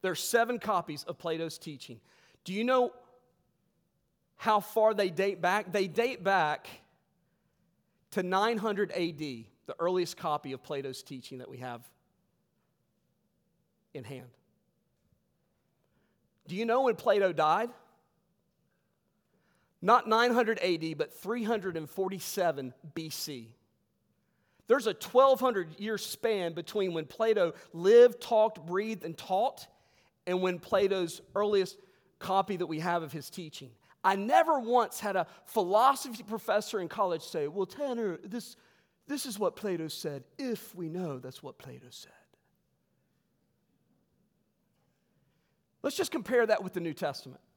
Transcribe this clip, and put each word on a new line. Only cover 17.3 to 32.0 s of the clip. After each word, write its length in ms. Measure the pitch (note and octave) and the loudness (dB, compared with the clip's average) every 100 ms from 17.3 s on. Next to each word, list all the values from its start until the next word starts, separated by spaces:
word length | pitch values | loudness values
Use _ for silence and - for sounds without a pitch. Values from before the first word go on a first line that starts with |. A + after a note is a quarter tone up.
died? 400 | D#3+ D#3 F3 A#3+ - _ _ _ _ _ _ _ _ _ _ _ _ _ _ _ _ _ _ _ _ F3+ | 2 2 2 0 -8 _ _ _ _ _ _ _ _ _ _ _ _ _ _ _ _ _ _ _ _ 4
Not 240 | A#3+ A3 | 4 6
nine 240 | A3 B3 | 4 4
hundred 240 | A#3+ A3 F#3+ | 4 2 2
A 140 | F3+ E3+ | 0 0
D, 180 | D#3+ D3+ | -2 -4
but 180 | D3+ | -6
three 300 | - - A#3+ | -6 -6 -4
hundred 340 | G#3+ A3+ F#3 E3 | -2 -2 -2 -6
and 100 | D3+ | -8
forty-seven 840 | - F#3+ F#3+ - - F3 C#3 C3 - D#3 D3+ | -4 -4 -4 -8 -2 0 0 -6 -10 -12 -10
B 160 | D#3+ | -8
C. 420 | - D#3 C3+ A2+ - _ _ _ _ _ _ _ _ _ _ _ | -8 -8 -10 -14 -20 _ _ _ _ _ _ _ _ _ _ _
There's 220 | C4 A3+ | 2 2
a 80 | F#3 | -4
twelve 440 | - A#3+ C4+ C4 | 0 6 6 6
hundred 400 | B3+ G#3+ E3 D#3+ | 2 0 -4 -8
year 200 | G#3 G#3+ | -6 -6
span 540 | - - A3+ G#3 E3+ | -6 -4 -2 0 -2
between 420 | E3 D#3+ G#3+ G3 E3 | -6 -6 -2 -2 -2
when 100 | D#3 | -8
Plato 480 | - A3 G#3+ E3+ - - | -2 2 4 2 0 -14
lived, 480 | E3 F3+ A#3 A#3+ A#3+ | 0 8 10 10 8
talked, 460 | - A3 A3 G#3+ D#3 | 0 4 4 0 -6
breathed, 380 | F#3 A3 G#3+ | -4 -4 -6
and 120 | D#3 E3 | -8 -12
taught, 520 | - F#3 B3 - - _ _ _ _ _ - | -4 0 0 -4 -20 _ _ _ _ _ -4
and 160 | F3+ | 0
when 160 | F#3 F3+ | 0 -2
Plato's 640 | - G3+ G3 F#3+ F3 - - G3+ | 0 2 2 2 -2 -6 -8 -2
earliest 420 | G#3 G#3 F#3 - - _ | 2 2 0 -4 -20 _